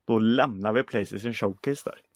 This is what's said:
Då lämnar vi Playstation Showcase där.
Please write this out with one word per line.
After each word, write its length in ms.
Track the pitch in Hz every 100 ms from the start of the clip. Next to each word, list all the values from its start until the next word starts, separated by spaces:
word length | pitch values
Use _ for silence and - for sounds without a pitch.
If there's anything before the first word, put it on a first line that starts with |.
| -
Då 140 | 113
lämnar 540 | 110 127 139 98 104
vi 100 | 113
Playstation 520 | 135 117 95 101 113 113
Showcase 560 | 104 98 - 143 -
där. 100 | - _